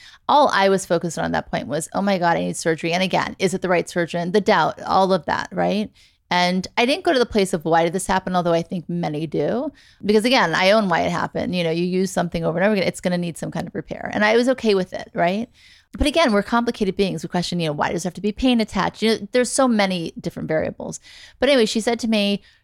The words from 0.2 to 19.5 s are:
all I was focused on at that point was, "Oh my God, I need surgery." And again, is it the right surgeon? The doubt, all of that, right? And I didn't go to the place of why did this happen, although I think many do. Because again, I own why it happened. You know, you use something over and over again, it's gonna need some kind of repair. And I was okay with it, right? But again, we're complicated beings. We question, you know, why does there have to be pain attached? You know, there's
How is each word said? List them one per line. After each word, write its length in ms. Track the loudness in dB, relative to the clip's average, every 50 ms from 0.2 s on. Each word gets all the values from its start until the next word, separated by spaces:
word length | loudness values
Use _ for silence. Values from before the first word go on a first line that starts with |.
| _ 2
all 220 | 4 4 4 4 4
I 160 | 4 4 4
was 160 | 2 2 0
focused 340 | 0 -2 0 -2 -2 -4 -4
on 60 | -4
at 80 | -2 -2
that 180 | -2 -4 -4
point 160 | -6 -6 -6
was, 220 | -4 -6 -6 -6 -4 -4
"Oh 80 | -2 0
my 160 | 0 0 2
God, 180 | 2 2 0
I 40 | 0
need 180 | -2 -4 -6 -4
surgery." 340 | -2 -2 -2 0 -2 -2 -2
And 100 | 0 0
again, 340 | 0 0 0 -2 -2 -4 -2
is 160 | -2 0 0
it 80 | 0 -2
the 80 | 0
right 180 | 0 0 0 -2
surgeon? 440 | -2 -4 -4 -2 -2 -4 -4 0 0
The 100 | 0 2
doubt, 400 | 4 4 4 4 2 -2 -4 -4
all 280 | 0 2 2 4 4 2
of 100 | 0 0
that, 240 | -2 -4 -4 -4 -6 -4
right? 380 | -2 -2 0 0 -2 -4 -6 _ _ _ _ _ _ _ -2
And 380 | 0 0 2 2 0 -2 -4 -4 -2
I 80 | 0 2
didn't 180 | 2 0 0 0
go 100 | 2 2
to 40 | 2
the 60 | 2
place 300 | 0 2 0 0 0 0
of 100 | -4 -2
why 180 | 2 2 2 2
did 120 | 2 0
this 120 | -2 -2
happen, 300 | -2 -2 -2 -2 -2 -2
although 160 | 0 2 2 2
I 80 | 0
think 300 | 0 -2 -8 -8 -8 -6
many 360 | -6 -4 -4 -4 -4 -6 -6
do. 460 | -4 -4 -2 -2 -2 -2 -2 -4 -6 -8 _ -20 _ _ _ 0
Because 220 | 2 2 4 4
again, 280 | 4 4 4 2 2 2
I 160 | 2 4 4 4
own 180 | 4 4 2
why 100 | 2 0
it 100 | 0 0
happened. 460 | -2 -2 -4 -4 -4 -4 -4 -2 -2
You 80 | -2 0
know, 60 | 0
you 140 | 0 0 -2
use 240 | 0 0 0 -2 -2 -2
something 320 | -2 -4 -2 -4 -4 -4
over 140 | -2 -2 0
and 80 | 0
over 80 | 0 2
again, 120 | 0 0
it's 140 | -2 -2 -2
gonna 160 | -2 -2 -2
need 220 | -2 -4 -4 -6 -8
some 120 | -8 -8
kind 160 | -6 -6 -8
of 80 | -8 -8
repair. 360 | -10 -10 -10 -10 -10 -8 -6 -2
And 100 | 0 2
I 140 | 4 4
was 140 | 4 4 2
okay 240 | 2 0 2 2 2
with 180 | 2 0 -2 -6
it, 180 | -12 -12 -8 -4
right? 340 | -2 0 0 0 -2 -6 -8 _ _ _ -20 -20 _ _ _ -4 -2
But 80 | 0
again, 260 | 0 2 4 4 4 4
we're 120 | 2 2
complicated 500 | 2 0 0 0 0 -2 -2 -2 -2 0
beings. 300 | 0 0 -2 -2 -4 -6
We 40 | -4
question, 300 | -4 -4 -2 -2 -2 -2
you 80 | -2
know, 60 | -2 -2
why 180 | -2 -2 -2
does 140 | -2 -4 -4
there 60 | -6
have 40 | -6
to 60 | -4
be 100 | -4 -4
pain 300 | -2 0 2 2 2 2
attached? 420 | 0 0 -2 -2 -2 -2 -2 -2 0
You 60 | 0 0 0
know, 100 | -2 -2 0
there's 180 | 0 0 0